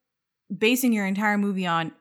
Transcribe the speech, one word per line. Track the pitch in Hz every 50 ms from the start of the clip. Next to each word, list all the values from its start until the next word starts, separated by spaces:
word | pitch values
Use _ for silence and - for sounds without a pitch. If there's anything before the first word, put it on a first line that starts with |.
| _ _ _ _ _ _ _ _ _ - 202
basing | 156 220 233 254 247 262 240 226
your | 208 196
entire | 190 196 202 214 208 208 202
movie | 202 202 190 190 185
on | 175 165 165 160 160 - _